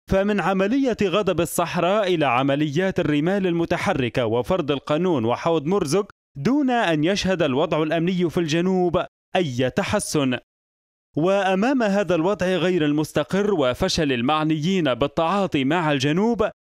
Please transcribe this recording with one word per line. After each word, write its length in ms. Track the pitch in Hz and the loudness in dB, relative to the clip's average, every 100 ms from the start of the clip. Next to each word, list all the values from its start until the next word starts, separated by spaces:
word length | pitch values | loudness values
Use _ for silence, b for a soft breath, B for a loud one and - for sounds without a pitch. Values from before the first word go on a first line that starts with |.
| - | -2
فمن 300 | 190 202 208 | 0 0 0
عملية 560 | 170 196 196 269 269 214 | 0 0 0 0 0 0
غضب 380 | 202 175 196 170 | 0 0 0 0
الصحراء 720 | 175 - 165 151 170 208 190 | 0 -2 -2 0 0 2 0
إلى 120 | 175 143 | 2 2
عمليات 760 | 123 135 139 151 143 190 185 | 2 2 0 0 -2 -2 0
الرمال 460 | 175 147 160 202 185 | 0 0 0 0 0
المتحركة 800 | 170 165 170 - 160 123 123 117 | 0 -2 -2 -2 0 -2 0 0
وفرض 440 | 113 120 185 143 | 0 0 -2 -2
القانون 540 | 139 - 151 185 156 | -4 -2 -2 0 0
وحوض 420 | 113 120 - 165 143 | 0 0 0 0 0
مرزق، 440 | 202 160 170 214 - _ - | 0 0 -2 -2 -8 _ -6
دون 340 | 139 277 269 | 0 0 2
أن 340 | 240 202 160 | 0 0 0
يشهد 380 | 151 202 185 185 | 0 0 0 0
الوضع 400 | 160 127 170 160 | 0 0 0 0
الأمني 480 | 156 165 170 185 175 | 0 0 -2 0 -2
في 100 | 180 | -2
الجنوب 600 | 170 160 180 185 180 170 - _ _ 190 | -2 0 0 0 0 0 -4 _ _ -2
أي 340 | 170 123 127 | -2 0 -2
تحسن. 680 | 160 190 208 - 156 135 123 - _ _ _ _ _ _ - | -2 -2 -2 -2 -2 0 -2 -8 _ _ _ _ _ _ -2
وأمام 680 | 165 196 190 190 226 277 | 0 2 2 2 2 2
هذا 320 | 220 196 190 | 0 0 0
الوضع 320 | 175 165 208 180 | 0 0 0 0
غير 380 | 185 170 180 | 0 2 2
المستقر 720 | 151 147 156 - 147 185 196 | 2 0 0 -2 -2 0 0
وفشل 580 | 190 127 123 185 180 151 | 2 0 0 -2 0 0
المعنيين 840 | 127 120 156 156 160 151 190 151 | 0 0 0 0 0 0 0 0
بالتعاطي 680 | 120 143 - 165 196 190 151 | 0 0 0 0 0 0 0
مع 280 | 135 170 156 | 0 0 0
الجنوب، 560 | 143 135 156 220 226 202 - _ | 0 0 0 0 0 -2 -4 _